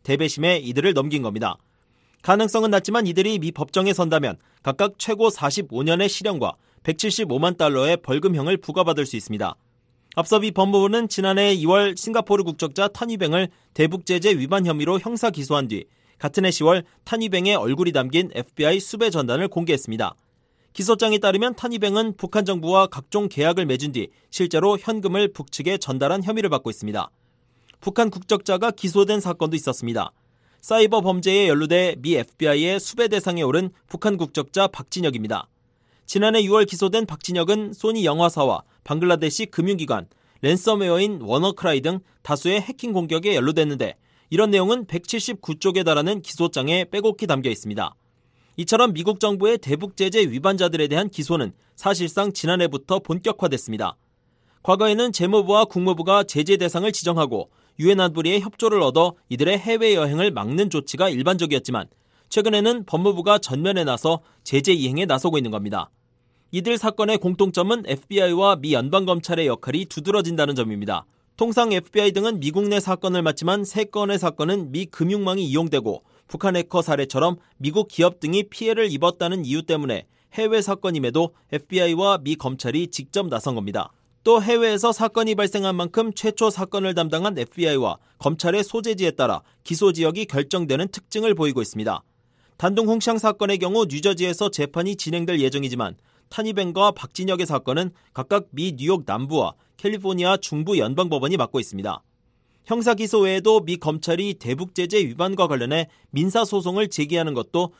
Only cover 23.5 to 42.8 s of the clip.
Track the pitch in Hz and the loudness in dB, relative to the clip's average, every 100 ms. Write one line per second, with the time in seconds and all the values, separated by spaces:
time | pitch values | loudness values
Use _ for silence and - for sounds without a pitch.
23.5 | 175 160 127 147 127 95 _ _ - 180 | 2 0 -2 -2 -6 -8 _ _ -4 0
24.5 | 160 190 208 - 220 190 185 202 202 143 | 2 2 2 0 -4 -2 0 0 -2 -14
25.5 | - 151 190 - 131 139 190 190 220 202 | -6 -4 -4 -4 -2 0 0 -2 -2 0
26.5 | 139 113 107 104 104 - _ _ _ _ | -2 -4 -8 -6 -6 -6 _ _ _ _
27.5 | _ _ _ 202 214 226 185 - 208 - | _ _ _ -6 0 0 0 -2 -2 0
28.5 | 185 233 220 185 196 196 214 190 165 156 | 0 0 -2 -2 2 4 2 -2 -2 -2
29.5 | 160 135 123 117 113 92 _ _ _ _ | -2 -4 -6 -4 -4 -6 _ _ _ _
30.5 | _ - 226 214 220 185 180 185 196 196 | _ 0 4 6 4 2 0 2 4 4
31.5 | 147 156 175 180 131 139 156 113 - 156 | 4 4 2 2 -2 0 0 -2 -2 2
32.5 | 147 165 196 - - 233 208 185 175 139 | 2 2 0 -4 -2 0 0 -2 -2 2
33.5 | 151 185 - _ 170 214 196 151 - 139 | 2 0 -8 _ -2 0 0 -2 -4 -4
34.5 | 196 196 - 127 185 165 120 107 104 - | 0 0 0 -10 -2 -2 -2 -4 -6 -8
35.5 | _ _ _ _ _ - 202 214 220 196 | _ _ _ _ _ -4 0 2 4 4
36.5 | 214 202 175 196 220 214 156 - 175 165 | 4 4 2 0 0 -2 -8 -6 -2 0
37.5 | 214 214 214 220 226 165 156 170 160 135 | 0 -2 -4 -2 0 0 2 2 2 0
38.5 | 92 - _ - 151 180 165 156 147 214 | 0 -6 _ -6 -2 2 2 0 -4 -6
39.5 | - 175 190 143 110 85 _ _ - 135 | -2 0 0 -2 -4 -6 _ _ -4 0
40.5 | 180 220 208 185 170 202 190 107 127 190 | 2 2 2 2 2 0 -2 -2 0 0
41.5 | - 180 143 147 185 - _ - 147 175 | 0 0 0 0 -4 -8 _ -6 -4 0
42.5 | 202 202 262 | -2 -2 -8